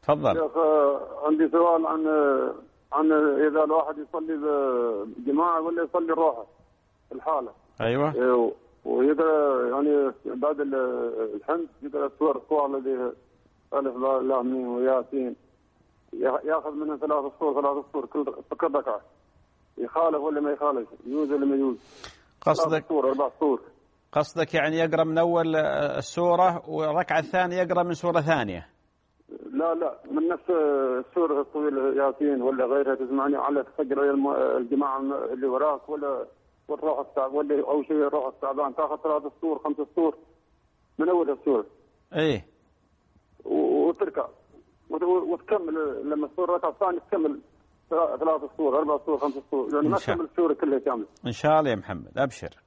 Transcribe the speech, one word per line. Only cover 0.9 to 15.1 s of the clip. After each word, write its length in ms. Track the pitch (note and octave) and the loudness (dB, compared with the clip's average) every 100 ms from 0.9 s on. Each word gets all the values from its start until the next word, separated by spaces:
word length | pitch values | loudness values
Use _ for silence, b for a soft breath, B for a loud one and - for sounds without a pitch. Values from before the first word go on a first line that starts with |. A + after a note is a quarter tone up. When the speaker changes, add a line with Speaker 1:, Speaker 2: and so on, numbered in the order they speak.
| C#3 - - D3 | 2 -6 -4 0
Speaker 2:
عندي 220 | D#3 D#3+ | 2 2
سؤال 380 | E3 E3+ E3 D#3+ | 4 4 4 2
عن، 200 | D#3+ D#3 D#3 C#3+ C3+ B2+ - - _ _ | -2 0 2 2 2 -2 -6 -16 _ _
عن 200 | C#3+ D#3 D#3 D3+ C#3 D3+ | 0 4 4 4 4 2
إذا 180 | D3+ | 2
الواحد 340 | D3+ D#3+ D3 D3+ | 2 2 0 -4
يصلي 380 | D3 E3 D#3+ D#3+ D3+ C#3+ C#3 B2 A#2+ G#2+ A2 G#2+ | -8 -6 -4 -4 0 0 0 0 0 -2 -6 -8
بجماعة 440 | B2 C#3+ F3 E3 | -2 2 2 0
ولا 220 | D#3+ E3+ | -2 -2
يصلي 300 | E3 F3 E3 | -2 -2 -2
روحه 340 | D#3+ D#3+ A#2 G#2+ _ _ _ _ _ _ | 2 2 0 -10 _ _ _ _ _ _
في 60 | |
الحالة. 380 | C3 - D#3 A#2+ - _ _ | -10 -2 -2 -4 -14 _ _
Speaker 1:
أيوة. 340 | A2+ B2+ D3 | -2 0 0
Speaker 2:
إيه، 380 | C#3 B2+ B2 A#2 - _ _ | 0 2 4 2 -2 _ _
ويقرأ 840 | - A#2+ C3+ D3+ D#3+ D#3 D3 C3 B2 | -4 2 2 2 2 4 2 2 0
يعني 440 | C3+ D3 D3 C3+ - | 0 2 2 0 -2
بعد 360 | A2 A#2+ D3 D3 | -10 -4 -2 -2
ال-، 760 | C#3+ C3+ B2+ B2 A#2+ A2+ A2 | -2 -2 -2 -2 -4 -4 -4
الحمد 340 | G#2 - E3 D#3+ _ | -6 -4 -4 -4 _
يقرأ 240 | C#3+ C#3+ C#3+ | -8 -4 -4
السور، 300 | - D#3+ C3 | 0 0 0
السور 300 | - D#3 C#3+ | 0 0 0
الذي 460 | C#3 C3 C3 B2 - _ _ _ _ _ | -2 -2 -4 -4 -8 _ _ _ _ _
ألف 220 | C#3 C#3 B2 | -2 -2 -2
باء 240 | C3 C3+ | 0 0
لام 260 | B2+ C3+ B2 | 2 0 0
ميم 220 | C3 B2 | -2 -4
وياسين، 680 | A#2+ C3 C3 A#2+ | 0 2 2 0